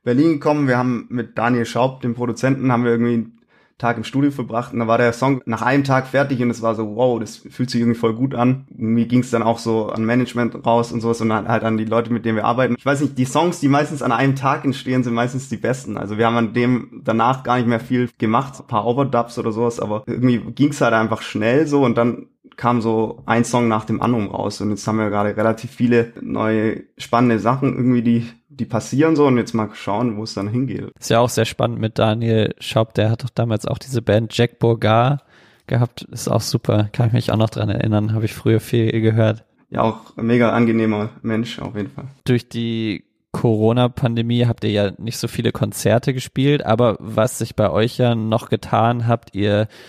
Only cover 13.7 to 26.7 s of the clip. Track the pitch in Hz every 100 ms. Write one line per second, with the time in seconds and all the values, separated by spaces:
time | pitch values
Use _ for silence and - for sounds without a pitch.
13.7 | 143 147 156 131 117 135 135 131 143 139
14.7 | 123 - 127 123 117 123 135 - 107 113
15.7 | 131 - 104 98 107 113 117 113 117 123
16.7 | 123 117 - - 113 117 135 123 123 117
17.7 | 117 - 127 123 - 113 117 139 - -
18.7 | 113 110 123 131 120 120 - 113 107 117
19.7 | 117 104 107 113 113 127 120 - 117 143
20.7 | 139 120 113 110 110 - 107 107 135 156
21.7 | 143 131 113 120 117 - _ - - 120
22.7 | 120 113 110 110 - - 117 117 123 117
23.7 | 110 - 110 117 120 98 95 104 - 104
24.7 | 101 - 110 107 104 104 104 110 113 123
25.7 | - 120 120 117 - - 110 110 110 110